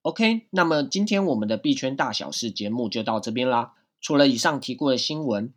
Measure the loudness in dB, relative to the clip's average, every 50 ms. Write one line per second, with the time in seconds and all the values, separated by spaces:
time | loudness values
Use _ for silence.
0 | _ -4 0 2 2 2 2 0 _ _ 0 2 4 4 4 2 0 0 0 -2
1 | 0 2 2 2 2 2 0 0 0 -2 -2 0 0 0 0 0 0 -4 -2 -2
2 | -2 -2 -2 -6 -8 -6 -8 -6 -6 -6 -6 -6 -6 -4 -4 -4 -4 -4 -4 -4
3 | -2 -2 -2 -2 -2 -4 -4 -2 0 2 2 0 -2 -4 _ _ _ _ _ _
4 | -4 0 4 6 6 6 4 4 2 0 0 0 -6 -8 -6 -2 0 0 0 0
5 | 0 -4 -4 -4 -2 -2 -2 -2 -2 -6 -10